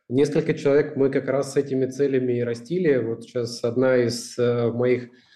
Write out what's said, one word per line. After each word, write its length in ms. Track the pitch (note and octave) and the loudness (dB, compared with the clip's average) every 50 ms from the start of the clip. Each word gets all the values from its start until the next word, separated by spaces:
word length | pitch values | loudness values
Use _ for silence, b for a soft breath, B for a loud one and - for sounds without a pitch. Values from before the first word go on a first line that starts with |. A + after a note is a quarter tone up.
| B - | B -2
несколько 460 | A#2+ C3+ D3 D3+ - D#3+ - - D3+ | 2 2 2 2 2 0 0 0 -2
человек 420 | - - C#3+ C#3 D3 D3 D3 - | 0 2 2 4 4 2 0 0
мы 140 | B2+ C3+ C3+ | 0 0 2
как 180 | C3+ C#3 C3+ - | 2 0 -2 0
раз 240 | C3 C#3 C3+ C#3 - | -2 -2 -2 -2 -2
с 40 | |
этими 300 | D3 C3 B2+ C3 C3 C3 | -2 -2 0 0 -2 -2
целями 520 | C3 - - C#3+ C3+ C3+ B2+ B2+ B2 A#2+ A#2+ | -2 0 0 0 0 2 0 0 0 0 -2
и 40 | A#2+ | -2
растили. 540 | A#2 A#2 A#2 - - E3+ F#3 F#3 D3+ C3+ | -2 -4 -8 -6 -6 -4 0 2 2 2
Вот 280 | B2 A2+ A2+ A2+ - - | 2 0 -2 -6 -8 -10
сейчас 380 | - - B2 A#2 A2+ - - - | -8 -6 -6 -4 -4 -6 -4 -4
одна 360 | A#2+ A2+ B2 C3 C3 C3 B2 | -2 0 2 2 4 4 4
из, 400 | A#2+ A2+ A#2 - - - - - | 2 2 0 -4 -8 -12 -4 -2
э, 340 | A#2+ A#2+ A#2+ A#2+ A#2 A2+ A#2 | 0 0 2 2 0 0 0
моих, 380 | A#2 B2 B2+ B2 B2 B2 - b b b b b | 0 2 2 2 0 -2 -8 b b b b b